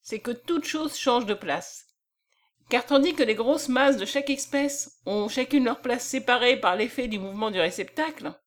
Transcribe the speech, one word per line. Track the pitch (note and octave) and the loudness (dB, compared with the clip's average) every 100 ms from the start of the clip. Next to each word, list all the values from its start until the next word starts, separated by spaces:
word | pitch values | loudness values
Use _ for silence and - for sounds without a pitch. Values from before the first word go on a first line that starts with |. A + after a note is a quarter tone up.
c'est | - A3 | -10 -8
que | - | -6
toute | A#3+ - E4+ - | -8 -2 -4 -2
chose | D#4 D#4 - | -4 -4 -2
change | C#4 A#3+ G#3+ | 2 2 0
de | |
place. | G3+ F3 D3 - - _ _ _ _ _ _ _ _ _ | -4 -2 -4 -4 -18 _ _ _ _ _ _ _ _ _
Car | B3 B3 | -2 4
tandis | C#4+ D4 | 4 4
que | E4+ | 2
les | A3+ G#3+ | 0 2
grosses | A3+ C#4+ - | 2 0 2
masses | B3+ C#4 B3 | 4 4 4
de | F#3 | 0
chaque | C#4 C#4 | -4 -2
espèce | C#4 - C#4 C#4+ C#4+ - _ - | -4 -2 -2 -2 -4 -10 _ -4
ont | G#3 G#3 | -2 -2
chacune | A#3 B3+ C#4+ B3 | -2 2 2 2
leur | C4+ | 0
place | B3+ A#3+ - | -2 -4 -2
séparée | C4 C4 B3 B3 C4 | -4 2 4 4 4
par | A3+ F#3 | 2 2
l'effet | G#3+ - B3 | -2 -2 -4
du | G#3+ | -4
mouvement | F#3+ G3 A3 | -6 -4 -2
du | F#3+ | 2
réceptacle | E3+ F3+ F#3 - D#4 D#4 - - | 0 0 -8 -4 -4 -4 -12 -12